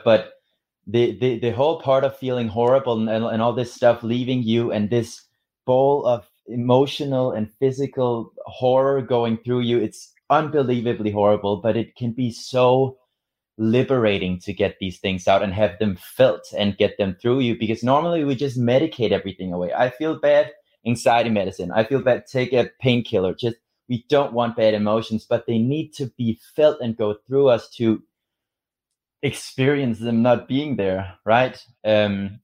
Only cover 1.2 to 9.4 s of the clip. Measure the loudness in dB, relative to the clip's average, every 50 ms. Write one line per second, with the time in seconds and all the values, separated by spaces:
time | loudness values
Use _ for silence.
1.2 | -2 -2 -2 -2 -2 -4 0 0 0 0 0 -2 0 0 2 2 2 0 -4 -6
2.2 | -6 -6 -4 -4 -4 -4 0 0 2 4 4 2 2 0 -2 -2 0 0 0 -2
3.2 | -2 -2 -2 0 0 0 0 -2 -4 -6 -4 2 2 2 2 2 0 -4 -2 -2
4.2 | -2 -2 -2 -2 0 0 0 0 0 0 -2 -2 -2 0 0 -2 -2 -4 -10 -18
5.2 | -20 _ _ _ _ _ _ _ _ 0 2 2 4 2 2 2 0 0 -2 -2
6.2 | -4 _ _ _ _ -10 -8 -6 0 2 4 4 4 2 -2 -6 -6 -4 -2 -2
7.2 | -2 -2 -4 -4 -6 -8 -4 _ -2 -2 0 -2 -6 -6 -4 -4 -2 -2 -2 -4
8.2 | -6 -10 _ -18 -18 -18 -8 -2 0 2 2 2 2 2 0 -2 -2 -2 0 0
9.2 | 0 0 -2 -4